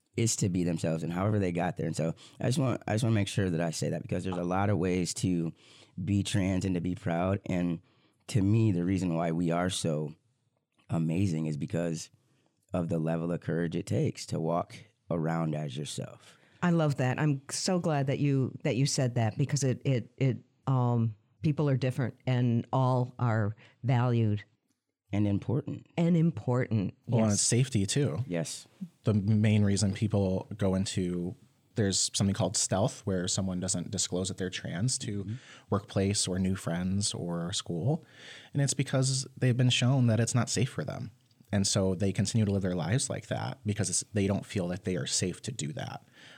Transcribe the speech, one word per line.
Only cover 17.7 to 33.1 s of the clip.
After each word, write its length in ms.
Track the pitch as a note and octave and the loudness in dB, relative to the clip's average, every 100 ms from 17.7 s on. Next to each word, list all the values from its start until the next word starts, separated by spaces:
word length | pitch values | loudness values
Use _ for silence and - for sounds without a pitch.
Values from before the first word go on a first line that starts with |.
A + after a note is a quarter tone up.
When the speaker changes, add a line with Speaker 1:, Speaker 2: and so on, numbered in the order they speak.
| F3+ | 0
Speaker 2:
glad 280 | E3+ C#3+ C#3 | 0 0 0
that 120 | C3 | 0
you, 320 | C#3+ C3+ B2 - | 2 2 0 -2
that 120 | D#3 A#2 | -2 2
you 100 | C#3+ | 2
said 300 | - B2+ A#2+ | 2 0 2
that 220 | A2 - | 0 0
because 260 | C3+ C3+ | 0 2
it, 180 | C3+ B2 | 2 0
it, 260 | C#3 B2 - - | 0 0 -2 0
it, 200 | C3+ G#2+ - _ - | 0 0 -6 _ 0
um, 480 | C3 B2 A#2+ A2+ - _ _ | 2 4 2 0 -2 _ _
people 260 | D#3+ D3 D3 | 0 2 2
are 60 | C3 | 2
different 360 | C3 C#3 A2+ - - | 0 0 -4 -4 -2
and 380 | B2 B2 A#2 - | 2 2 2 0
all 420 | C3 B2+ B2+ B2 - | 2 2 2 0 -2
are 360 | A#2+ A2 G#2 - - _ | 0 2 0 -4 -14 _
valued. 600 | A#2+ A#2+ B2 A#2 G#2+ G#2 - _ _ _ _ _ - | 0 2 2 4 2 0 -6 _ _ _ _ _ -6
Speaker 1:
And 160 | G2+ G2+ | 0 2
important. 600 | G2+ - A#2 - - - - | 0 0 -2 -4 -8 -8 0
Speaker 2:
And 180 | E3+ E3+ | 2 4
important, 760 | E3 - - B2 - G#2+ F#2+ - - | 2 0 -2 -2 0 0 -2 -6 -2
Speaker 3:
Well, 140 | A#2 | 2
and 80 | A2 | 2
Speaker 2:
yes. 80 | G2 | 2
Speaker 3:
it's 40 | |
safety, 420 | - A#2 C3 G#2 F#2+ | 2 2 2 0 0
too. 380 | C#3 B2 D#2 B2+ | 0 0 -2 -4
Speaker 1:
Yes. 400 | E2 D#2 - - - F3+ _ | -4 -4 -8 -16 -16 -16 _
Speaker 3:
The 100 | A2 | 0
main 500 | G#2 G2+ G#2+ G#2+ G#2+ G2+ | 2 2 4 4 4 4
reason 260 | G2 G2+ | 2 0
people 560 | G2+ G#2 G2+ G2 F#2 - G#2+ | 0 0 2 2 0 -4 -2
go 200 | G2 F#2+ | 0 2
into, 600 | G2 G2 F2+ F2+ F2 - - _ _ - | 0 -2 -2 -2 -4 -8 -18 _ _ 0
there's 340 | G2 F2+ - | 0 2 0
something 220 | - G2 F#2 | 0 0 2
called 200 | F2 - | 0 0
stealth, 460 | - F#2+ A#2+ - | 0 0 0 -2
where 240 | G2+ | -4